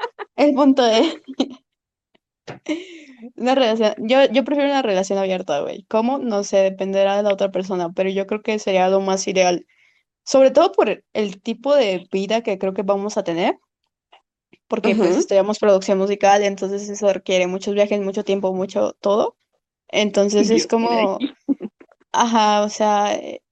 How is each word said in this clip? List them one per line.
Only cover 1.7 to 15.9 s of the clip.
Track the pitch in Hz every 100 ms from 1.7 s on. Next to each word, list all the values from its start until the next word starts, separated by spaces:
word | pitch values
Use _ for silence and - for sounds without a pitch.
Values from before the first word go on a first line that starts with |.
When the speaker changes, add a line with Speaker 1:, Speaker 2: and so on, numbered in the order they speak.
| _ _ _ _ _ _ _ - - - 320 370 330 294 254 233 -
Speaker 2:
una | 240
relación, | 262 240 226 214 -
yo, | 220 262 269
yo | 233
prefiero | 247 285 277
una | 277
relación | 247 185 190 196
abierta, | 190 185 185 143
güey. | - - -
¿Cómo? | 220 233 277
No | 254 202
sé, | 202 196
dependerá | 190 190 190 196 196 202
de |
la | 208
otra | 196 196
persona, | 185 190 185 170 190
pero | 190
yo | 196 190
creo | 214
que | 220 214
sería | 214 185 185
lo | 196
más | 196 190 202
ideal. | 190 180 175 - _ _ _ _ _ -
Sobre | 269 269
todo | 262 370
por | 381 285 175 _
el | - 208 185
tipo | - 226 277
de | 285 214 180 185
vida | 196 196 220
que | 233 190
creo | 196
que | 190
vamos | 196 196 202 208
a |
tener. | 190 165 214 381 _ _ _ _ _ _ _ _ _ _ -
Porque, | 226 214 214
pues, | 180
Speaker 1:
Ujú. | 202
Speaker 2:
estudiamos | 359 196 196 214
producción | 214 190 190